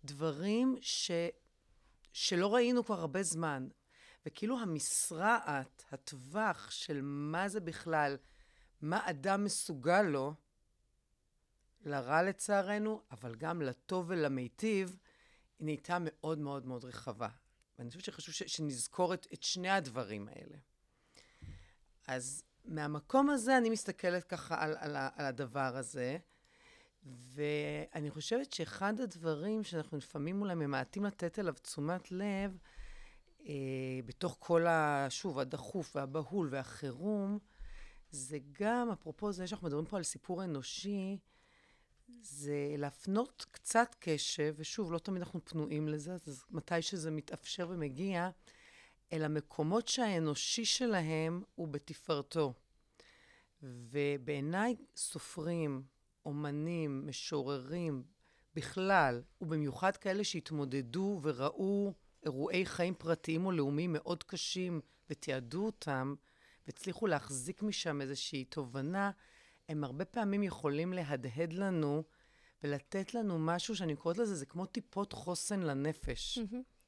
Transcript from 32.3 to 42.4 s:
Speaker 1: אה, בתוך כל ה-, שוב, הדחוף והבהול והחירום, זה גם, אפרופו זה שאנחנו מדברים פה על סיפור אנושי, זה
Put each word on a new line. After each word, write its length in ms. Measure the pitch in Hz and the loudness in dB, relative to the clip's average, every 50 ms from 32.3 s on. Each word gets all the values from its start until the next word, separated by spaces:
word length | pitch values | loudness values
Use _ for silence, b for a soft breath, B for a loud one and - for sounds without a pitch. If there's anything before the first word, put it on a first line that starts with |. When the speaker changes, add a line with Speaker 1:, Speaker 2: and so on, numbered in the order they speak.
| 196 190 196 202 185 180 B B B B B B B B B B B B B - - _ 302 | 0 0 -2 -2 -4 -8 B B B B B B B B B B B B B -20 -20 _ -10
Speaker 1:
אה, 80 | 233 147 139 135 131 135 131 131 131 131 131 120 | -6 -6 -4 -2 -2 -2 -2 -2 -2 -4 -4 -6
בתוך 300 | 117 120 - - 170 127 - | -8 -6 -4 -4 -4 -4 -6
כל 260 | - - 170 165 170 | 0 4 6 6 8
ה-, 400 | 170 165 160 156 147 143 143 139 135 | 8 6 6 6 6 4 4 2 0
שוב, 280 | - - - 190 143 135 | -2 -2 -4 -2 0 0
הדחוף 580 | 135 127 131 147 - - - 190 156 - - | 0 0 -2 -6 -6 -4 -4 -4 -4 -2 -2
והבהול 520 | 143 139 135 135 160 147 - 180 202 170 139 | -2 -2 0 -2 -2 -2 0 0 0 0 0
והחירום, 880 | 131 135 127 - - - 147 139 120 - 175 208 214 208 196 196 208 208 B B B B B B B B B B B B B - | 0 -2 -4 -4 -8 -6 -6 -4 -4 -2 -2 0 0 2 2 0 0 -2 B B B B B B B B B B B B B -14
זה 280 | - 139 131 127 151 147 131 143 139 | -10 -10 -8 -6 -6 -8 -8 -10 -6
גם, 380 | - 208 214 233 247 240 233 196 | -2 0 2 2 2 2 0 -2
אפרופו 400 | - - - - - 208 208 196 | -4 -6 -10 -8 -4 -4 -2 -2
זה 140 | 180 185 | -2 -4
שאנחנו 200 | 175 214 190 175 | -4 -4 -4 -2
מדברים 200 | 160 139 147 160 | -2 0 0 -2
פה 100 | 160 208 | -2 -2
על 60 | 190 160 | -2 -2
סיפור 420 | - - - - - 185 170 190 | -2 -4 -6 -4 -4 -4 -2 -2
אנושי, 760 | 180 156 139 127 - - - - 202 208 196 190 190 202 190 b b b b b b b b b b b b b b b b _ - 240 240 226 | -2 -2 -4 -4 -6 -8 -6 -4 -2 -2 -2 -2 -2 -4 -6 b b b b b b b b b b b b b b b b _ -20 -20 -18 -16
זה 520 | - 139 143 | -14 -12 -8